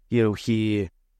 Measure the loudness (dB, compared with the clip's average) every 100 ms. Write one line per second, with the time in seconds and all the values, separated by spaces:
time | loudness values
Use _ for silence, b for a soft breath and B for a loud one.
0 | -4 2 2 0 -2 -2 0 -2 -4 -8
1 | _ _